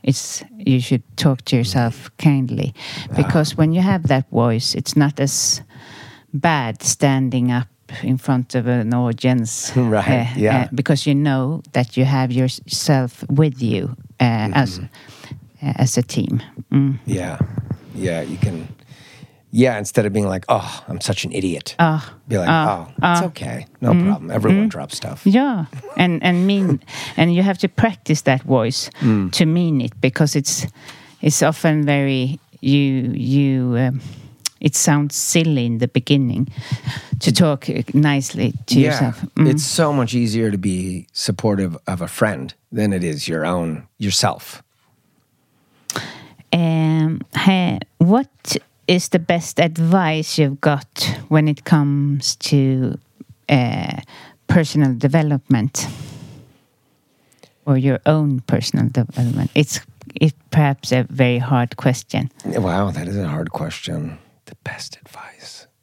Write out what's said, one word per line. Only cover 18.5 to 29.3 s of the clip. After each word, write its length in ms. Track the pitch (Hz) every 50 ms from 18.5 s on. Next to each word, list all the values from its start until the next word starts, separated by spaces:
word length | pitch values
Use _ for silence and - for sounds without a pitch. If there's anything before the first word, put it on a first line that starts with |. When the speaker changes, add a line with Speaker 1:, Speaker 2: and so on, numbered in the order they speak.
| 87 80 78 - - _ - - - - - - - - - _ _ _ _ _
Speaker 2:
yeah, 260 | - 113 127 127 117 107
instead 280 | 104 - - 123 104
of 60 | 104
being 160 | 98 107 104 95
like, 160 | 95 92 - -
"Oh, 360 | 120 110 98 - - - - -
I'm 120 | - 87
such 240 | - - 95 - -
an 80 | -
idiot," 420 | - 98 95 92 85 73 - - - -
Speaker 1:
Uh, 180 | 170 160 156 156 - - - - _ -
Speaker 2:
be 100 | 117 95
like, 100 | 90 -
Speaker 1:
uh, 40 | 160 160 156 110 98 85 85
Speaker 2:
"Oh, 0 | - - - 151 180
it's 120 | 175 175
Speaker 1:
uh, 40 | 190
Speaker 2:
okay, 400 | 170 151 - - 127 117 123 - _ _ _
no 100 | - 120
Speaker 1:
mm, 140 | - 175 -
Speaker 2:
problem. 240 | 196 208 - 80 85
Everyone 360 | - 110 104 - 190 196 214
Speaker 1:
mm. 40 | 220
Speaker 2:
drops 260 | - - 143 143 -
stuff." 260 | - - 101 - - -
Speaker 1:
Yeah, 380 | 202 196 247 277 285 247 185 156 - - 135 - - -
and, 260 | - 180 180 170 160
and 240 | - 180 180 175 185
mean, 320 | 196 202 196 190 175 147 147 _ - - -
<laughs> 180 | - - -
and 180 | - 165 170 170
you 80 | 175
have 160 | 190 196 190 -
to 100 | - 185
practice 540 | _ - - 226 185 - _ - 156 143
that 200 | - 135 131 127 -
voice 420 | - 131 123 113 117 - - - - - -
Speaker 2:
Mm. 300 | 151 120 110 104 95 90